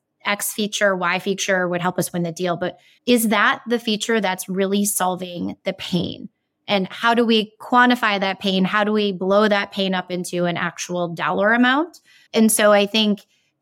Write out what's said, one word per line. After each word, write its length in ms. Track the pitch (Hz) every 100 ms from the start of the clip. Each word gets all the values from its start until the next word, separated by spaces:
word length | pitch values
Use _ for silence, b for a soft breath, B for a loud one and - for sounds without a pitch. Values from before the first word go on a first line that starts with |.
| _ _ -
X 260 | 202 -
feature, 420 | - 208 - 208
Y 260 | 185 175 180
feature 460 | 202 196 - 190 180
would 140 | 175
help 180 | 175 180
us 140 | 170
win 120 | 175
the 80 | 170
deal, 260 | 165 180 165
but 200 | 180 - b b -
is 220 | 247 220
that 340 | 208 226 254 -
the 120 | 233
feature 420 | 233 208 - 226
that's 260 | 190 185 -
really 380 | 190 190 202
solving 720 | 202 - 185 180 180 175 185 -
the 80 | -
pain? 560 | 185 - 180 - - - _ _ _ -
And 180 | 202 185
how 260 | - 233
do 120 | 233 226
we 260 | 226 214 -
quantify 600 | - 247 247 240 226 202
that 180 | 196 190
pain? 260 | 202 190
How 200 | 185 208
do 80 | 208
we 180 | 214 208
blow 380 | 185 190 202 214
that 240 | 202 202
pain 200 | - 190
up 160 | 185 185
into 360 | 180 175 180
an 120 | 175 170
actual 520 | 175 - - 175 175
dollar 440 | 170 151 185 202
amount? 460 | 240 247 269 339 - b b b
And 200 | - 220
so 180 | - 214
I 160 | 208 202
think 400 | 220 214 208 - _ _ _